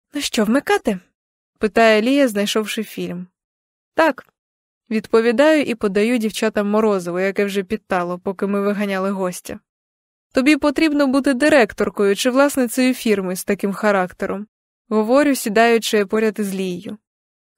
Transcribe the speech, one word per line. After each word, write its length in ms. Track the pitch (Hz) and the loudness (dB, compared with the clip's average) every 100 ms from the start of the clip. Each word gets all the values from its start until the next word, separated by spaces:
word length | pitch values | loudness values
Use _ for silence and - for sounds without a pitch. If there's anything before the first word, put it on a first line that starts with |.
| _ | _
"Ну 80 | 285 | -8
що, 240 | - - 208 | -6 -2 0
вмикати?" — 540 | 262 - 403 - 190 _ _ _ _ _ - | 0 0 -2 -2 -6 _ _ _ _ _ -6
питає 420 | 214 226 226 214 | -2 4 4 4
Лія, 260 | 226 285 262 | 4 2 2
знайшовши 560 | 202 208 226 208 - | 0 -2 -2 -4 -6
фільм. 440 | 214 - 175 175 180 _ _ _ _ _ _ | -8 -8 -8 -10 -12 _ _ _ _ _ _
"Так", — 320 | - 320 - - _ _ _ _ _ - | 0 0 0 -10 _ _ _ _ _ -6
відповідаю 760 | 220 - 226 226 226 277 214 | -6 0 2 2 4 4 4
і 120 | - 233 | 0 -2
подаю 420 | 208 196 220 247 | -2 0 0 0
дівчатам 520 | 214 - 220 214 202 | -2 -2 -2 -2 0
морозиво, 500 | 214 220 196 175 175 | 0 2 0 -2 -2
яке 260 | 196 190 202 | -2 0 -2
вже 180 | 196 | -2
підтало, 560 | 185 220 - 190 175 180 | -4 -6 -4 -2 -2 -6
поки 280 | 196 185 196 | -6 -4 -4
ми 140 | 202 | -2
виганяли 500 | 202 202 202 190 190 | -2 -2 -2 -2 -4
гостя. 480 | 196 185 180 - 214 _ _ _ _ _ _ _ | -4 -4 -6 -12 -14 _ _ _ _ _ _ _
"Тобі 240 | 262 262 302 | 0 2 2
потрібно 500 | 294 285 320 294 277 | 2 2 0 2 2
бути 260 | 269 269 | 2 0
директоркою 840 | 254 302 302 214 - 208 - 202 202 | 2 4 4 2 0 -4 0 0 0
чи 140 | 254 | 0
власницею 640 | 254 285 277 247 - 254 | 2 2 0 -2 0 0
фірми 420 | 254 226 202 185 185 | 0 0 -2 -2 -6
з 80 | |
таким 300 | - 202 202 | -4 -4 -4
характером", — 760 | 185 214 196 180 - 190 190 214 _ _ _ - | -2 0 0 -2 -4 -8 -8 -10 _ _ _ -4
говорю, 460 | 214 214 269 294 262 | -2 2 4 4 0
сідаючи 720 | 233 208 233 233 - 214 196 | 0 2 4 2 2 -2 0
поряд 340 | 220 220 214 | 0 -2 -2
із 140 | 202 | -6
Лією. 440 | 190 190 180 208 208 _ _ _ _ _ | -4 -6 -8 -10 -16 _ _ _ _ _